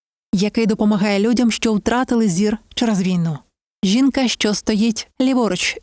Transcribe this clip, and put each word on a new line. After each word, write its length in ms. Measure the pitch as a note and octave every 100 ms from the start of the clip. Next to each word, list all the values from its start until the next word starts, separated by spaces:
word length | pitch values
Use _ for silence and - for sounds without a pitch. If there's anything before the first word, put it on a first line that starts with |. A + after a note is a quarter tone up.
| _ _ _
який 340 | F3+ G#3 A#3 A3
допомагає 540 | G#3+ G#3+ G#3 G#3 G3+
людям, 300 | A3 B3 A#3+
що 240 | - A3+
втратили 540 | G#3 - A#3+ C4 A#3+ A3
зір 300 | E3 G#3+ A3 -
через 280 | - A#3 G3
війну. 360 | F#3 F3+ E3 C#3+ - _ _ _
Жінка, 440 | F#3+ A3+ C4+ C4+ B3
що 260 | - G#3+
стоїть 540 | G3+ - G#3+ A3+ A3 - -
ліворуч 580 | C4 B3+ G#3+ F3+ - -